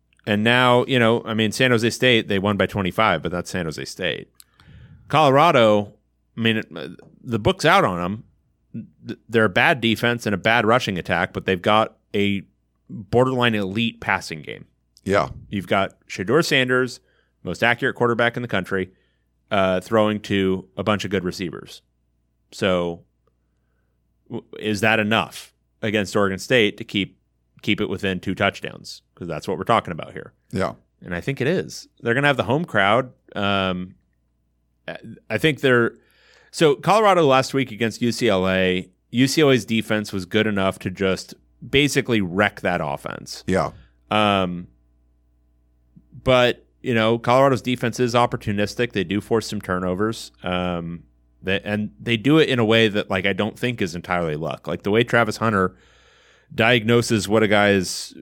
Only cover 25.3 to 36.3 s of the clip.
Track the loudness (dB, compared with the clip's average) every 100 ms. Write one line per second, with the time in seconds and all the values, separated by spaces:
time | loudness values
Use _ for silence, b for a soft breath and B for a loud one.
25.3 | -6 -20 _ _ _ -2 -2 0 0 0
26.3 | 0 0 2 2 0 -6 -4 -4 _ _
27.3 | _ _ _ -4 -2 -2 -4 -4 -4 -6
28.3 | -2 -2 -2 -10 -14 -18 -20 _ _ -10
29.3 | -10 -8 -6 0 0 0 -8 -12 -16 -18
30.3 | _ _ -4 -4 -6 _ _ -10 -8 -6
31.3 | -4 -2 -2 -6 -12 -20 _ -2 0 2
32.3 | 0 0 -2 0 2 4 2 0 -8 _
33.3 | -6 -2 0 -2 -4 -8 -16 _ _ _
34.3 | _ _ _ _ _ -16 -16 -16 -20 -8
35.3 | -2 0 2 2 4 2 -4 b b b